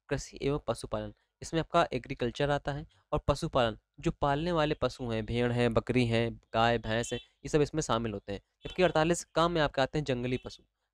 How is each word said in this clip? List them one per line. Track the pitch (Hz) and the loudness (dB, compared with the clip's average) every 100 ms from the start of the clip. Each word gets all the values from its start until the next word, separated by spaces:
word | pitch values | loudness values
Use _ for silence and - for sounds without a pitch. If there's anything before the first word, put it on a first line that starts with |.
| - | -6
कृषि | 139 - - | -6 -6 -6
एवं | 139 147 - | -2 -2 -2
पशुपालन, | 117 - 107 107 - _ _ | -6 -6 -6 -8 -12 _ _
इसमें | - 165 | -6 -4
आपका | 151 170 165 | 0 2 2
एग्रीकल्चर | 131 120 135 123 - 143 | -2 -6 -4 -4 0 0
आता | 143 - | 0 -4
है | 143 160 _ _ | -8 -10 _ _
और | 151 | -2
पशुपालन, | - 143 160 139 117 107 _ - | 0 -2 0 2 2 0 _ -6
जो | 160 | -4
पालने | - 147 143 170 | 0 0 0 0
वाले | 170 151 151 | 0 0 0
पशु | 127 - 123 | -2 -4 -4
हैं, | 113 107 | -4 -2
भेड़ | 117 120 | 0 2
हैं, | 120 120 | 2 2
बकरी | 113 - 120 120 | 2 2 2 2
हैं, | 113 117 110 - | 2 0 -4 -4
गाय, | 113 117 117 | 2 4 2
भैंस | 110 110 120 | 0 -2 -2
हैं, | 120 | -6
ये | - _ - | -10 _ -2
सब | 156 | 2
इसमें | 143 156 | 2 0
शामिल | 151 117 117 | 0 0 0
होते | 101 - | -4 -8
हैं। | 98 - _ | -10 -12 _
जबकि | - - | -8 2
अड़तालीस | 180 156 160 170 | 2 4 2 0
का | - - 170 | -2 0 2
में | 170 | 2
आपके | 143 - | 0 2
आते | 131 156 | 0 0
हैं | 147 | -2
जंगली | 123 123 127 | -2 -2 -4
पशु, | - - _ _ _ | -6 -16 _ _ _